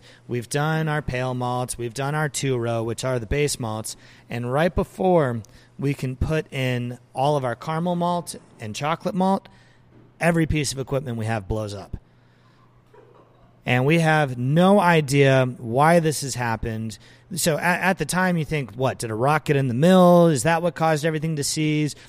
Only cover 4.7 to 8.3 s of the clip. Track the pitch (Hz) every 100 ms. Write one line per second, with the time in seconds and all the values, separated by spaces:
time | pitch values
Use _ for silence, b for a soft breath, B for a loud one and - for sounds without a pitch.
4.7 | 208 180 - 190 175 135 120 - b b
5.7 | - 139 139 131 131 - 160 151 139 127
6.7 | 123 120 120 _ 127 139 147 127 117 -
7.7 | 160 175 175 175 175 -